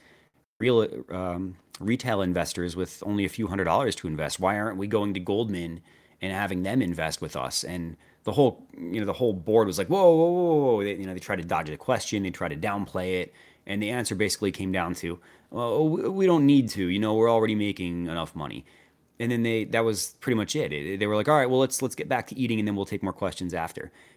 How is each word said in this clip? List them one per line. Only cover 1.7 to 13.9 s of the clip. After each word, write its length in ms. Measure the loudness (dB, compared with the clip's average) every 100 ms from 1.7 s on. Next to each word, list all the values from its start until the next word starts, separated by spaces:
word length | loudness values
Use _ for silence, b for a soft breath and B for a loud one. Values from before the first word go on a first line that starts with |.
| -8
retail 420 | -2 -2 0 0
investors 540 | 2 0 0 -2 -4 -4
with 260 | -6 -6
only 220 | -4 -2 -2
a 40 |
few 180 | -2 -4
hundred 160 | 0
dollars 320 | 2 4 2 -2
to 120 | -4
invest? 320 | -4 -4 0
Why 200 | 0 0
aren't 180 | -2 -4
we 80 | -2
going 300 | 0 0 -4
to 40 |
Goldman 600 | -2 -2 0 -4 -6 -8 b b b b
and 100 | -6
having 300 | -4 -2 -2
them 180 | 0 0
invest 380 | 0 -2 -4 -4
with 140 | -6 -6
us?" 280 | -4 -4
And 340 | -6 -8 -8 -12 b b
the 100 | -4
whole, 340 | 4 4 4 -14 -12
you 220 | -6 -4
know, 80 | -4
the 60 |
whole 200 | 0 0
board 320 | 0 4 4 4
was 140 | 0
like, 80 | 0
"Whoa, 260 | 6 8 8
whoa, 160 | 6
whoa, 240 | 4 4 4
whoa." 260 | 4 2
They, 100 | 2
you 140 | -2 -6
know, 80 | -8
they 40 |
tried 180 | -4 -4
to 60 |
dodge 280 | 0 -2 -2
the 60 | -8
question. 440 | -2 -2 0 -2
They 80 | -2
tried 200 | -4 -6
to 60 | -4
downplay 680 | -4 -4 -4 -4 -2 -2
it. 100 | -4 b b b -8
And 140 | -4
the 80 |
answer 240 | -2